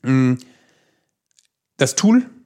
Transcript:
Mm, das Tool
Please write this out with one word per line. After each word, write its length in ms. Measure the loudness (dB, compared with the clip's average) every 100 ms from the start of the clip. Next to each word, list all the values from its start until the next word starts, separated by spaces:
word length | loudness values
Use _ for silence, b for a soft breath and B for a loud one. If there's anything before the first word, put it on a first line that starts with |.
Mm, 300 | -2 0 0 -4 b b b b b b b _ _ _ _ _ _ _
das 200 | -4 0
Tool 300 | 2 2 0 -16